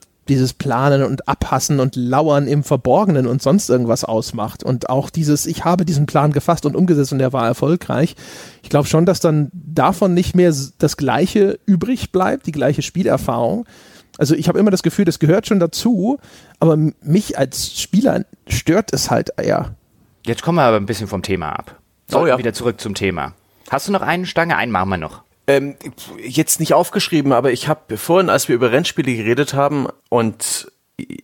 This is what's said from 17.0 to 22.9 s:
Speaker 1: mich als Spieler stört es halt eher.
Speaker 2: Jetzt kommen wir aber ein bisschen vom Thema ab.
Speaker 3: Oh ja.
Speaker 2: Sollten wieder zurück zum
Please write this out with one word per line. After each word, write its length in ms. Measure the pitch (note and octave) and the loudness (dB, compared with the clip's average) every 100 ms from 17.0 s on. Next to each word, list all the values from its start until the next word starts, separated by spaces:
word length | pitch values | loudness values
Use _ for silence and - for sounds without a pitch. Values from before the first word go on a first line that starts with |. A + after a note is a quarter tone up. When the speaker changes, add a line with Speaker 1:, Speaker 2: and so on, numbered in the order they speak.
Speaker 1:
mich 380 | C#3+ F#3 - - | 0 0 0 -4
als 420 | C3+ - - - | -4 -4 -8 -8
Spieler 460 | - F#3 C4+ - - - - | -2 2 2 0 -4 -14 -6
stört 460 | - - F3+ - | -2 2 0 0
es 180 | C3+ - | -4 0
halt 200 | A2+ - - | -2 -2 -4
eher. 360 | - - G#2+ - _ _ _ _ - | -2 -2 -4 -12 _ _ _ _ -6
Speaker 2:
Jetzt 160 | A#2 | -4
kommen 160 | E3 E3+ | 0 2
wir 40 | |
aber 140 | B2 A2 | 4 2
ein 80 | |
bisschen 220 | G2+ G2+ G2+ | 0 -6 -6
vom 160 | G2 | -6
Thema 280 | F#2+ F2+ D#2 | -4 -4 -4
ab. 280 | - - - _ _ - | -8 -12 -20 _ _ -4
Speaker 3:
Oh 20 | |
ja. 60 | C3 | 0
Speaker 2:
Sollten 200 | E3 B2+ | 2 2
wieder 140 | A#2 | 0
zurück 280 | - A#2+ - | -2 -4 -4
zum 140 | A2 | -6